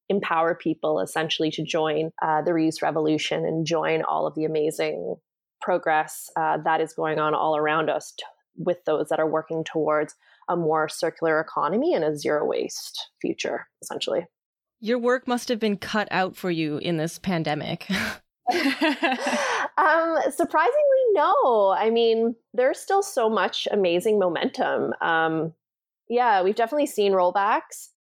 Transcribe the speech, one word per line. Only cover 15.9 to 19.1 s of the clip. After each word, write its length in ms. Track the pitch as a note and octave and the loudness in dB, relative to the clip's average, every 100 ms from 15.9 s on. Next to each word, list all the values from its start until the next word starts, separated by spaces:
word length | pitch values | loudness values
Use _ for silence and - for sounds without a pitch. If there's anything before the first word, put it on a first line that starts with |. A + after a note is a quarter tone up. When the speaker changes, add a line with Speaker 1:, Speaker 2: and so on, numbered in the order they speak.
| G#3+ G3 | -2 0
Speaker 2:
out 260 | F3 F#3 - | -2 -2 -4
for 140 | F#3 | -4
you 280 | D#3+ D3+ D3 | -2 -2 -2
in 200 | F3 D#3+ | -2 -2
this 220 | D#3+ - | -2 -4
pandemic. 680 | F#3+ E3+ D3+ D3+ - - - | -4 -2 -2 -4 -4 -8 -4
<laughs> 60 | F#3+ A3 - _ _ - F4 C#4 - D#4+ C4 D4+ | -4 -4 -8 _ _ -2 0 0 0 0 0 -2